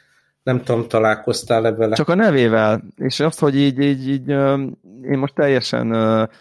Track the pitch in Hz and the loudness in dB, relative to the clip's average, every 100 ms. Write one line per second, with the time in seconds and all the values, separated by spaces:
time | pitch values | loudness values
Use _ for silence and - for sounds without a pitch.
0 | _ _ _ _ 131 123 123 117 117 110 | _ _ _ _ -4 -2 0 -2 0 0
1 | 110 107 - 117 - 113 113 107 110 113 | 2 0 -2 -4 -2 0 0 0 0 0
2 | 151 180 220 139 117 110 107 110 - - | 0 2 2 4 4 4 2 0 -6 -8
3 | 131 - 156 - 151 139 143 131 143 135 | -6 -2 -2 0 0 2 2 2 0 0
4 | 131 139 131 139 139 139 131 - - 113 | -4 -4 -2 0 0 0 -4 -10 -20 -14
5 | 131 139 135 - 143 131 - 120 117 113 | -4 -4 -2 0 2 0 0 -4 -2 0
6 | 110 110 110 - | 2 2 -2 -6